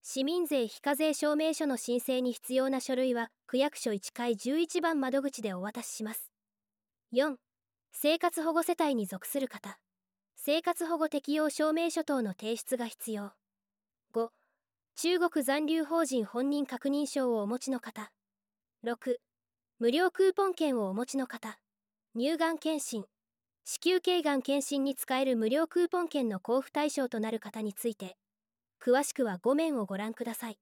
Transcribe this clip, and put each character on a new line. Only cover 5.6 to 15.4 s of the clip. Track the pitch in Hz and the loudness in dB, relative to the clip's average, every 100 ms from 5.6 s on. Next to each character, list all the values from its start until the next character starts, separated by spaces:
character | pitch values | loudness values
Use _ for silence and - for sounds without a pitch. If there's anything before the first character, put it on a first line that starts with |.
渡 | 196 240 | -6 -8
し | 226 | -10
し | - | -8
ま | 214 | -8
す。 | 220 - _ _ _ _ _ _ _ _ | -8 -14 _ _ _ _ _ _ _ _
四、 | 240 302 262 _ _ _ _ _ | 0 2 -2 _ _ _ _ _
生 | - 294 330 | -2 2 2
活 | 349 339 | 2 0
保 | 320 | 0
護 | 330 | 2
世 | 330 349 | 2 2
帯 | 311 | 2
に | 254 202 | 2 -2
属 | 190 - | -6 -6
す | 285 | -4
る | 269 | -4
方。 | - 196 - _ _ _ _ _ - | -6 -14 -16 _ _ _ _ _ -10
生 | - 311 | 0 0
活 | 349 339 330 | 2 -2 -2
保 | 330 | 0
護 | 311 | 0
適 | 294 - | 0 0
用 | 302 311 | 2 2
証 | - 311 | 2 2
明 | 311 339 | 2 0
書 | 330 | -2
等 | 311 277 | 0 0
の | 220 | 0
提 | 185 214 226 | -4 -6 -6
出 | - 254 | -4 -4
が | 233 | -4
必 | - - | -8 -8
要。 | 214 202 _ _ _ _ _ _ _ _ | -6 -8 _ _ _ _ _ _ _ _
五、 | 226 233 _ _ _ _ _ _ - | -2 -2 _ _ _ _ _ _ -2
中 | 330 359 | 2 4
国 | 339 320 | 4 2